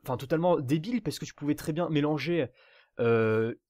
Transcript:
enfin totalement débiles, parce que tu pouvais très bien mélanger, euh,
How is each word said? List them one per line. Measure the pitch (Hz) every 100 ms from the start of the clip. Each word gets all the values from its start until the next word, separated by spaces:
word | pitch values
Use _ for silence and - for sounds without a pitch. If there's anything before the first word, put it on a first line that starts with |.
enfin | - 123
totalement | 131 160 180 170
débiles, | 127 156 175 240
parce | 175 -
que | -
tu |
pouvais | - 147
très | 147 -
bien | 156 170
mélanger, | 151 147 151 135 170 127 - _ - _ -
euh, | 117 117 110 110 113 -